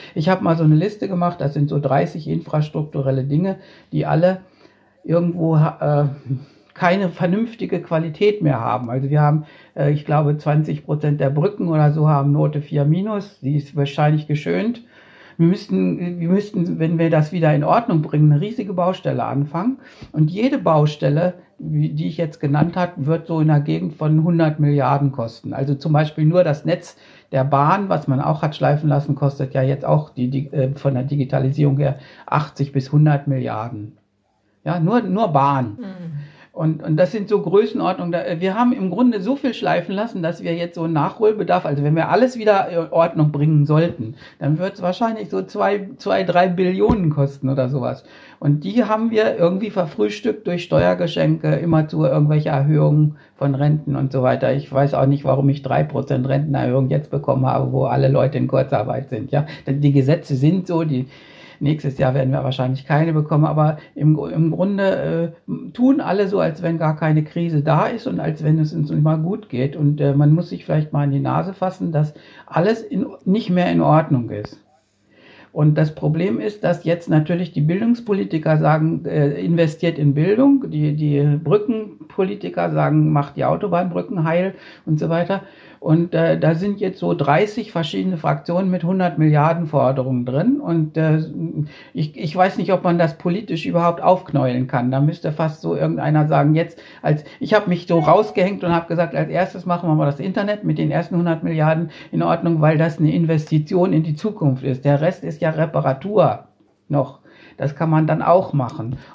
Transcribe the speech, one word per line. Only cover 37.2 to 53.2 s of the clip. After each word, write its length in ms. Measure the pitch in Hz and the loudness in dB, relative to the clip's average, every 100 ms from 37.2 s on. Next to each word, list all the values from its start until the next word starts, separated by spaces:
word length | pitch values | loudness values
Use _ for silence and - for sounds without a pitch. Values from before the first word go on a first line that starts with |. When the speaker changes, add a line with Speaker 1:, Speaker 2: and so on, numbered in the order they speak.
| 196 | -2
Speaker 1:
so 120 | 208 | -2
Größenordnungen, 720 | 170 196 233 - 170 185 175 | 2 2 2 0 -2 -2 -4
da, 140 | 170 190 165 | -4 -4 -2
wir 180 | 190 202 | -2 2
haben 140 | 247 | 2
im 180 | 247 190 | 2 -2
Grunde 320 | 180 247 214 | 2 2 2
so 140 | 185 277 | -2 -2
viel 180 | 262 | -2
schleifen 400 | 220 160 170 170 | -2 -2 -2 -2
lassen, 260 | 196 233 190 | -4 -4 -4
dass 220 | 165 165 | -6 -4
wir 100 | 180 170 | -6 -4
jetzt 180 | 175 | -6
so 80 | 175 | -6
einen 100 | 165 | -2
Nachholbedarf, 720 | 156 165 - 214 214 180 180 | 0 -2 0 0 0 0 0
also 200 | 170 143 | 0 -2
wenn 100 | 143 | 0
wir 160 | 160 156 | 0 2
alles 260 | 180 247 247 | 2 2 0
wieder 320 | 214 196 185 | 2 2 0
in 220 | 170 165 | -4 0
Ordnung 400 | 165 170 170 151 | 2 2 2 0
bringen 360 | 147 151 151 143 | 2 2 4 4
sollten, 500 | 151 170 170 110 123 - - | 4 2 -2 -10 -12 -20 -6
dann 180 | 139 156 | -2 -2
wird's 240 | 180 175 | -2 -4
wahrscheinlich 480 | 180 185 226 220 202 | -4 -2 -2 -4 -6
so 120 | 190 | -6
zwei, 480 | 185 208 196 202 190 - | -6 -2 0 0 -4 -8
zwei, 280 | 196 196 | -2 0
drei 240 | 180 175 185 | 2 2 2
Billionen 640 | 180 185 185 214 226 165 | 2 0 2 2 2 2
kosten 380 | 147 139 - 131 | 2 0 -2 -2
oder 200 | 135 127 | 0 0
sowas. 340 | 139 120 120 - - - - | -2 -4 -6 -12 -20 -20 -4
Und 240 | 143 143 | 0 0
die 200 | 175 226 | 0 0
haben 280 | 208 220 226 | 0 0 0
wir 260 | 220 220 - | 0 0 2
irgendwie 320 | 170 190 214 | 0 0 -2
verfrühstückt 800 | 196 165 - 208 208 233 208 - | -4 -4 -2 -2 -2 -4 -4 -4
durch 160 | 175 | -6
Steuergeschenke, 880 | - 156 175 180 170 165 156 160 156 | 0 2 2 2 -2 0 0 2 0
immerzu 500 | 151 170 160 156 160 | 0 2 2 2 0
irgendwelche 440 | 160 156 147 151 151 | 0 2 4 2 2
Erhöhungen 680 | 143 143 151 151 151 151 151 | 0 2 4 4 4 2 0